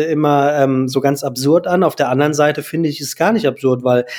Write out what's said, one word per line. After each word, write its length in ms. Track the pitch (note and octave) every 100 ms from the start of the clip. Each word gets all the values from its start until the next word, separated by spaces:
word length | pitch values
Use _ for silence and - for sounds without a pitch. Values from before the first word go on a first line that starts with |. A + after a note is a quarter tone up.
immer, 500 | D#3 D3+ D3+ C#3+ C#3+
ähm, 340 | D3 C3+ C3 C3
so 140 | C3
ganz 200 | C#3 C#3+
absurd 440 | C#3+ B2 C3+ E3 F3
an, 160 | F3+
auf 120 | F3 -
der 100 | C3
anderen 240 | C3 D3 D3
Seite 260 | D3 D3
finde 240 | C#3 D#3+ D#3+
ich 140 | C#3+
es 140 | C#3+ -
gar 160 | F3
nicht 140 | A3+ C#3+
absurd, 360 | - C3 B2
weil 220 | B2 B2 A#2+